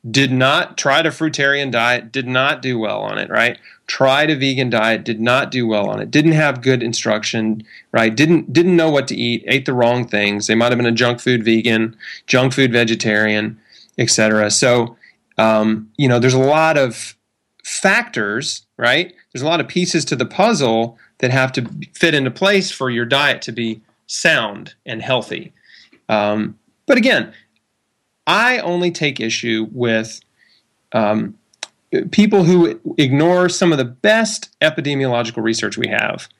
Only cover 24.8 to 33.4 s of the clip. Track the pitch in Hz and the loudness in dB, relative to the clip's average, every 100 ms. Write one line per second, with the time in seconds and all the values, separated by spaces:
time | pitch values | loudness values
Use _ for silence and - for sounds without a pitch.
24.8 | - 113 120 127 - - - _ _ - | -14 -10 -2 -2 -2 -10 -12 _ _ -20
25.8 | _ _ - 107 104 107 107 - _ _ | _ _ -4 -2 0 -2 -4 -8 _ _
26.8 | - 254 240 175 98 - _ _ _ _ | 0 2 4 2 -2 -12 _ _ _ _
27.8 | _ _ _ _ - 190 240 247 175 175 | _ _ _ _ -2 2 2 0 -2 -2
28.8 | 180 170 147 131 113 - 120 110 110 127 | -2 -2 -4 -4 -6 -4 -2 -4 -4 -4
29.8 | 120 113 110 - _ _ _ _ _ _ | -2 0 -4 -12 _ _ _ _ _ _
30.8 | _ 113 104 110 185 - _ _ - _ | _ -2 0 0 -4 -10 _ _ -20 _
31.8 | _ 139 - - 214 208 170 180 170 - | _ -4 0 2 4 4 4 4 4 0
32.8 | - - 135 139 165 180 | -6 -2 2 2 4 4